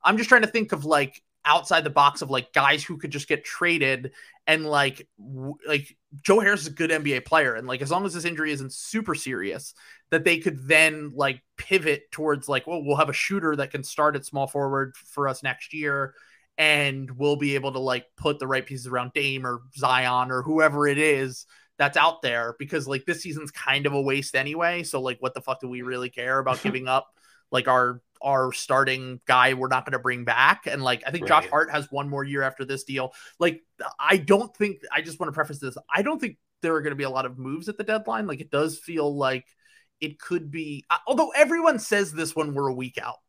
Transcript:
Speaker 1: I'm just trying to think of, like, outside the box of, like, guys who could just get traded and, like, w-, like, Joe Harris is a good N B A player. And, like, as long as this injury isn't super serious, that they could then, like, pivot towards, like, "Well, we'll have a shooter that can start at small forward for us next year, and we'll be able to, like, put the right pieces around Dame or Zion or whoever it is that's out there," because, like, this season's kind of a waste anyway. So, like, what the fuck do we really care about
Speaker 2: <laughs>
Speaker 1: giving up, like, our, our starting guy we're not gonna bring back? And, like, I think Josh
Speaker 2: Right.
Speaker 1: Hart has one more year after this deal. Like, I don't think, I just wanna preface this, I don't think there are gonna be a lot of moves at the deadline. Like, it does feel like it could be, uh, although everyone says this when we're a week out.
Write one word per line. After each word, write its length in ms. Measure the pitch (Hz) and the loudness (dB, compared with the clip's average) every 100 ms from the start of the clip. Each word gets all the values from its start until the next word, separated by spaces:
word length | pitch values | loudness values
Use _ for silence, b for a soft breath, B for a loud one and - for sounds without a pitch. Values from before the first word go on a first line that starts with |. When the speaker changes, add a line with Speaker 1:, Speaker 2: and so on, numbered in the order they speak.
Speaker 1:
I'm 140 | 170 214 | 4 2
just 120 | 220 | 6
trying 120 | 247 | 6
to 60 | 214 | 6
think 240 | 233 214 | 0 -2
of, 120 | 170 147 | -2 2
like, 360 | 151 139 - _ _ 147 | 2 2 -6 _ _ 2
outside 380 | 156 - 165 | 2 4 2
the 60 | 151 | 4
box 320 | 139 143 143 | 4 4 4
of, 80 | 139 | -4
like, 240 | 131 123 | -4 0
guys 280 | 151 139 147 | 2 4 2
who 140 | - 170 | -2 -10
could 140 | 147 | -8
just 180 | 143 143 | -8 -2
get 160 | 147 | -2
traded 680 | - - 175 170 135 127 131 B B B - | -2 -2 0 2 2 0 -6 B B B -2
and, 180 | 160 | 0
like, 420 | 151 143 139 135 - _ | 2 2 2 -2 -20 _
w-, 400 | 104 131 131 151 - | -16 -12 -10 -12 -2
like, 280 | 147 143 _ _ 143 | -2 -2 _ _ -10
Joe 180 | - 202 | 4 4
Harris 220 | 202 202 | 6 0
is 60 | 156 | -4
a 20 | |
good 200 | 143 160 | -2 0
N 120 | 156 | 0
B 100 | 147 | 0
A 80 | 131 | -2
player. 340 | - 160 139 | 2 2 4
And, 120 | 113 127 | 0 -6
like, 160 | 127 | -6
as 80 | 139 | -2
long 160 | 175 196 | 0 -2
as 80 | |
this 100 | 170 | -4
injury 260 | 165 160 156 | -6 -2 -2
isn't 200 | 143 135 | -2 -6
super 420 | - - 220 214 | -10 -6 -6 -4
serious, 600 | 165 - 120 95 92 - - B B B | -6 -4 -4 -4 -6 -12 -20 B B B
that 160 | 165 | 2
they 140 | 170 165 | 2 2
could 280 | 180 143 131 | 0 -4 2
then, 460 | 156 160 151 151 | 4 4 2 -10
like, 280 | 143 139 131 _ - | -2 -2 -2 _ -18
pivot 520 | - 190 156 135 - | -2 0 2 -2 -4
towards, 380 | - 156 143 135 | -6 -2 -2 0
like, 180 | 135 151 | -4 -2
"Well, 160 | 170 | -6
we'll 140 | 147 147 | -2 2
have 140 | 147 | 2
a 40 | |
shooter 400 | 131 - 196 165 147 | 0 -2 -2 0 -2
that 140 | 135 | -4
can 140 | 143 | -6
start 320 | 135 - 151 143 | -8 0 2 0
at 80 | |
small 220 | - 139 135 | -6 -4 -4
forward 500 | 143 139 135 135 - | -2 -2 -2 -4 -8
for 320 | - - 139 | -14 -4 -4
us 140 | 131 | -2
next 320 | 139 127 - | -6 -8 -10
year, 400 | 156 147 139 135 b b b b - | -6 -4 -4 -4 b b b b 0
and 540 | 156 151 143 135 135 127 | 2 4 0 -2 -10 -2
we'll 180 | 143 143 | 0 2
be 200 | 143 139 | 0 0
able 160 | 135 | -2
to, 40 | 131 | -4
like, 280 | 131 127 - _ | -2 -2 -6 _
put 220 | 156 147 | -2 -2
the 80 | 135 | -2
right 180 | 135 | -2
pieces 220 | 131 135 123 | -2 -12 -6
around 260 | 123 123 | -4 -4
Dame 340 | - 139 135 127 | -2 -2 -4 -6
or 140 | 120 127 135 | -6 -10 -2
Zion 540 | 131 127 127 127 127 | 2 4 4 0 0
or 100 | 131 | -2
whoever 460 | 147 156 156 143 147 | 0 4 4 4 2
it 80 | 143 | 4
is 480 | 156 139 135 127 - b b _ | 4 4 0 -6 -18 b b _
that's 220 | 143 147 | 2 4
out 240 | 156 165 | 4 2
there," 340 | 131 117 117 117 | -4 -2 -4 -6
because, 300 | 143 165 131 | -4 -4 -2
like, 160 | 139 | -4
this 160 | 135 165 | -4 -6
season's 300 | 180 151 147 | -6 -10 -12
kind 340 | - - 139 | -8 -2 0
of 80 | 143 | 2
a 80 | 139 | 0
waste 340 | 139 135 139 | 0 0 0
anyway. 480 | 131 139 156 170 175 | -2 -2 0 0 -2
So, 200 | 165 139 | -4 -4
like, 180 | 131 120 | -4 -4
what 140 | 131 | -6
the 80 | 131 | -6
fuck 180 | 131 131 | -6 -6
do 80 | 127 | -6
we 140 | 123 | -8
really 260 | 123 127 127 | -6 -6 -6
care 300 | 123 123 135 | -6 -2 0
about 240 | 131 127 | 0 0
Speaker 2:
<laughs> 0 | |
Speaker 1:
giving 260 | - 131 131 | -2 -4 0
up, 260 | 131 - _ b b _ | 0 -2 _ b b _
like, 180 | 135 127 | -2 4
our, 320 | 127 123 123 _ _ | 4 4 -2 _ _
our 300 | 139 139 131 | 0 2 0
starting 680 | 127 - 135 135 131 131 127 - | -4 2 2 4 0 -6 -12 4
guy 260 | 127 127 | 6 6
we're 160 | 131 131 | 4 0
not 160 | 127 | -2
gonna 140 | 131 131 | 0 -4
bring 260 | 127 123 | -2 -4
back? 420 | 120 117 135 196 - | 0 6 6 6 0
And, 160 | 139 | -2
like, 200 | 131 123 135 | 0 -2 -4
I 40 | |
think 160 | 165 139 | -6 4
Josh 160 | 156 | 4
Speaker 2:
Right. 60 | 156 | 4
Speaker 1:
Hart 200 | 147 160 | 0 0
has 180 | 147 139 | -2 -4
one 180 | 139 143 | -6 -6
more 160 | 139 | -6
year 180 | 139 139 | -4 -2
after 220 | 135 131 | -4 -4
this 200 | 131 135 | -8 -8
deal. 280 | - 135 127 B B B | -6 -6 -6 B B B
Like, 240 | 170 165 _ _ - - | 0 0 _ _ -12 -2
I 180 | 147 190 | 4 4
don't 400 | 147 202 226 _ | 6 2 2 _
think, 240 | 208 196 - | -4 -4 -6
I 100 | 143 | -6
just 180 | 160 151 | -6 -8
wanna 120 | 165 | -8
preface 260 | 147 151 143 | -4 -4 -4
this, 180 | 135 127 _ | -10 -12 _
I 80 | 147 | -2
don't 180 | 214 320 | 0 -2
think 180 | 247 - _ _ | -6 -8 _ _
there 120 | 165 | 0
are 60 | 160 | 0
gonna 140 | 147 | -2
be 100 | 139 | -4
a 60 | 135 | -4
lot 160 | 131 127 | -2 -4
of 100 | 131 | -6
moves 320 | 131 151 175 | -10 -8 -10
at 80 | 214 | -8
the 80 | |
deadline. 420 | 208 220 220 226 208 | -4 -4 -2 -6 -4
Like, 140 | 147 | -8
it 100 | 151 | -4
does 280 | 143 156 156 | 0 0 -4
feel 360 | - 160 147 | -8 -2 -2
like 320 | 143 131 131 - _ b b b _ | 0 0 -2 -8 _ b b b _
it 180 | 156 147 | -10 -10
could 320 | - 175 156 | -6 -6 -6
be, 340 | 156 151 143 - | -10 -10 -12 -4
uh, 80 | 165 - | -4 0
although 240 | 262 311 | 0 0
everyone 480 | 277 294 339 330 254 | 4 4 6 2 2
says 340 | - 208 190 | 0 0 0
this 220 | 151 160 | -2 -4
when 200 | - 151 | -2 -2
we're 140 | 139 139 | 0 -2
a 60 | |
week 240 | 127 127 123 | -2 -8 -8
out. 200 | 117 - | -10 -12